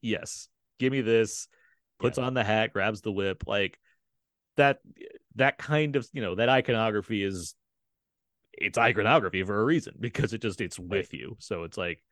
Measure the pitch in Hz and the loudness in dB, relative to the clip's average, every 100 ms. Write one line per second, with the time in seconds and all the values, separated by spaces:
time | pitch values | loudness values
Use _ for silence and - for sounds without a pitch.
0 | 117 101 - - - _ _ - 127 135 | -4 -4 -4 -14 -16 _ _ -2 0 2
1 | 113 113 110 - - _ _ _ _ - | 4 4 4 -2 -14 _ _ _ _ -4
2 | 120 131 127 127 104 107 110 101 101 104 | -2 0 -2 0 2 2 2 0 -2 -2
3 | 110 98 98 90 - 101 98 - _ _ | -4 -2 -2 -4 -2 0 -2 -4 _ _
4 | _ _ _ _ _ - 139 135 - - | _ _ _ _ _ 2 4 2 -6 -20
5 | - - _ 113 135 - - 151 151 139 | -20 -20 _ 0 2 0 -2 0 2 -2
6 | 113 143 101 92 120 131 110 117 113 104 | -4 -6 -4 2 4 4 4 2 2 0
7 | - 107 98 92 80 - _ _ _ _ | -2 -2 -2 -4 -8 -14 _ _ _ _
8 | _ _ _ _ _ - 98 113 117 113 | _ _ _ _ _ -6 -2 2 2 4
9 | 104 151 95 92 95 104 120 185 - 69 | 4 4 2 -2 -2 0 2 0 -2 -8
10 | 117 - 98 110 113 92 113 - 87 98 | -6 -4 -4 -4 -6 -4 -6 -8 -4 -4
11 | 90 71 69 - - 90 82 - 87 82 | -4 -8 -12 -14 -8 -8 -8 -6 -6 -6
12 | _ | _